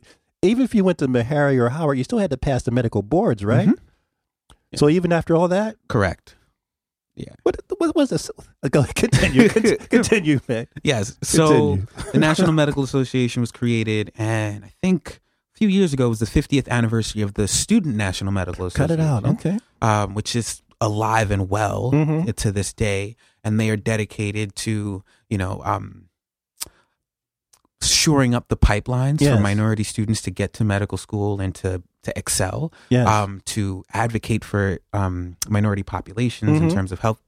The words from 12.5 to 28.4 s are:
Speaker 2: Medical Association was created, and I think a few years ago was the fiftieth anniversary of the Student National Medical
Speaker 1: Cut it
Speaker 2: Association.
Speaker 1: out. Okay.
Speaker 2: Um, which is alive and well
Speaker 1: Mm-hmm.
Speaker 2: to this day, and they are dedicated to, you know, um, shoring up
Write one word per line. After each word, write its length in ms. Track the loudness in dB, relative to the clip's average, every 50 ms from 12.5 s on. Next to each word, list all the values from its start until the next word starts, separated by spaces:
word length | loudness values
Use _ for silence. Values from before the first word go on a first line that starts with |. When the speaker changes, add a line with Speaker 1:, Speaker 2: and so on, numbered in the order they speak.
Speaker 2:
Medical 320 | 4 2 2 2 0 -2 -2
Association 560 | -2 0 -2 -2 0 0 0 0 0 0 -2
was 100 | -4 -4
created, 640 | -4 -4 -2 0 0 0 0 0 -2 -2 -2 -4 -6
and 480 | -6 -4 -2 -2 -2 -2 -4 -6 -10 -14
I 80 | -18 -10 _
think 380 | 0 0 0 0 -2 -6 -18 -20 _ _ _ _ _ _ _
a 40 | -2
few 100 | 0 2
years 240 | 4 4 2 2
ago 160 | 2 0 0 0
was 100 | 0 0
the 60 | -2
fiftieth 420 | 0 0 0 0 0 0 -2 0 0
anniversary 540 | 0 0 0 2 0 0 -2 -2 -2 -4
of 120 | -4 -2 -2
the 140 | -2 -2 0
Student 480 | -2 -2 0 2 2 2 2 0 -2
National 340 | -2 -2 -2 -2 -4 -4 -2
Medical 400 | -2 -2 -2 -4 -6 -6 -6 -4
Speaker 1:
Cut 200 | -2 0 0 0
it 100 | 0 0
Speaker 2:
Association. 260 | 0 0 0 0 0 0
Speaker 1:
out. 80 | 0 0 0
Okay. 120 | -2 -2 -4 -6 _ _ -2
Speaker 2:
Um, 320 | 0 2 2 2 0 -2 -4
which 220 | -6 -6 -4 -4
is 260 | -4 -4 -6 -8 -12 _ _ _ -4
alive 500 | -2 -2 0 0 0 0 2 2 2 0
and 200 | 0 -2 -2 -2
well 400 | -2 -2 -2 -2 -2 -2 -2 0
Speaker 1:
Mm-hmm. 380 | 0 0 0 0 -2 -2 -2 -4
Speaker 2:
to 220 | -4 -4 -4 -2
this 200 | -2 -2 -4 -4
day, 440 | -4 -4 -2 -2 -2 -2 -4 -8 -12 _ _ _ _ _ -6
and 140 | -2 0 0
they 80 | 0 0
are 80 | -2
dedicated 800 | -2 -2 -2 -2 -2 -2 -4 -6 -6 -6 -4 -4 -6 -8 -8 -8
to, 460 | -8 -6 -4 -4 -4 -4 -6 -8 -10 -12 _ _ _ _ -6
you 80 | -4
know, 240 | -4 -4 -4 -6 -6 -4
um, 420 | -4 -4 -4 -4 -10 -16 -20 -20 _ _ _ _ _ _ _ _ _ _ -16 -16 -16 _ _ _ _ _ _ _ _ _ _ _ _ _ _ _ _ _ _ _ _ _ -6
shoring 520 | -2 0 2 2 4 4 4 4 4 4 2
up 140 | 0